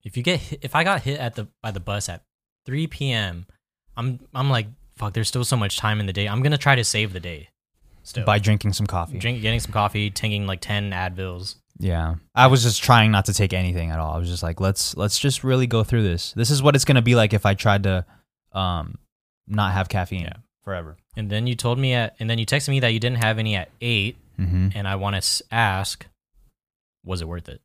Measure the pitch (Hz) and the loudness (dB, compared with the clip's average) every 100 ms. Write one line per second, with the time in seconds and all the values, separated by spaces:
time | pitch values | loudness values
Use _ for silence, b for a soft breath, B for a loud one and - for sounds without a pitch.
0 | - 123 135 226 - 151 135 151 170 190 | -8 -4 -2 -2 -4 -10 -2 0 2 0
1 | 135 143 120 - 101 _ 110 95 87 104 | -2 -4 -6 -8 -12 _ -10 -8 -6 -6
2 | - 85 _ _ _ _ - 139 160 - | -6 -12 _ _ _ _ -8 -6 -6 -4
3 | 139 117 98 87 90 _ _ _ _ - | -2 -2 -2 -6 -14 _ _ _ _ -6
4 | 123 127 - 131 139 123 107 - - _ | -6 -6 -10 -2 0 0 -2 -12 -20 _
5 | 107 113 110 127 120 127 101 - 110 107 | -6 -4 -2 -2 0 0 0 -2 -2 -2
6 | 101 95 104 107 139 147 143 131 113 107 | -2 -2 -2 0 0 2 2 2 2 0
7 | 107 92 87 78 - _ _ _ _ _ | -2 -4 -10 -12 -16 _ _ _ _ _
8 | - 117 104 104 101 104 104 95 101 92 | -10 -2 2 4 4 2 2 0 -2 -2
9 | 85 123 110 123 110 117 - 107 104 104 | -4 -6 -6 -2 -2 -2 -2 0 0 0
10 | 104 98 110 104 101 92 - 104 101 92 | -2 -2 -2 -2 -2 -4 -4 -4 -2 -4
11 | 92 90 92 90 95 - _ - 95 85 | -4 -4 -8 -8 -10 -14 _ -6 -2 0
12 | 80 82 _ 123 131 131 120 107 - 120 | -2 -4 _ 6 6 8 4 0 4 6
13 | 110 104 98 98 98 92 90 87 82 80 | 8 4 2 2 2 2 0 -2 -2 -2
14 | 78 78 87 87 82 82 95 98 - - | -2 -2 -4 -4 -4 0 0 0 -4 -2
15 | 104 - 143 131 131 131 123 113 107 117 | -2 0 0 0 0 2 2 2 2 2
16 | 104 85 - - 117 143 143 143 - 131 | 2 0 -4 -2 2 4 6 4 6 4
17 | 113 120 107 104 104 98 110 101 98 92 | 6 6 4 4 2 2 2 2 2 0
18 | 87 b _ _ _ 98 92 87 78 - | -4 b _ _ _ -6 -4 -4 -8 -14
19 | _ _ _ _ - 107 101 95 92 101 | _ _ _ _ -6 -2 0 0 -2 -2
20 | 87 92 82 - _ _ - 92 78 80 | -4 -6 -8 -12 _ _ -10 -8 -10 -16
21 | _ - 107 104 120 120 120 123 135 123 | _ -10 -4 -2 -2 -2 0 0 2 2
22 | 110 _ 113 113 110 143 139 135 123 113 | 0 _ -4 -2 0 -2 0 0 2 2
23 | 120 123 110 110 110 101 - _ 120 113 | 0 0 0 0 0 -2 -6 _ -2 -2
24 | 101 - _ - 90 90 95 101 98 98 | -2 -6 _ -4 0 2 2 0 -4 -2
25 | 98 98 - - - 113 110 95 - - | -2 -2 -2 -4 -2 0 2 0 -4 -8
26 | - _ _ _ _ _ _ _ _ _ | -16 _ _ _ _ _ _ _ _ _
27 | - 92 82 85 - - | -8 -8 -6 -10 -12 -20